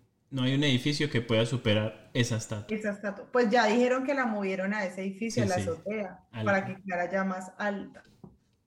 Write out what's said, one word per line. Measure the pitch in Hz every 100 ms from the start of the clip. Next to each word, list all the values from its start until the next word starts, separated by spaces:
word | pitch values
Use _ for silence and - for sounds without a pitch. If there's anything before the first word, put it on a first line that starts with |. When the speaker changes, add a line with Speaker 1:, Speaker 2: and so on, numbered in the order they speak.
| _ _ -
Speaker 1:
no | 135
hay | 127
un | 139
edificio | 147 123 147 147 147
que | 123
pueda | - 113 117
superar | 123 113 104 107 - -
esa | 127 120 110
estatua. | - 107 - 214
Speaker 2:
Esa | 208
estatua. | 196 208 196 -
Pues | 247 226
ya | 240 214
dijeron | 240 247 262
que | 269
la | 277 233
movieron | 208 196 185 196
a | 214
ese | 185 190
edificio, | 190 190 226 214
Speaker 1:
Sí, | 202
Speaker 2:
a | 180
la |
Speaker 1:
sí. | -
Speaker 2:
azotea, | - - - 92 - _
Speaker 1:
Al- | 117
Speaker 2:
para | 214 196 190
que | 185
quedara | 190 175 180
ya | 190
más | 190 185 - -
alta. | 208 202 190 - - _ - _ _ _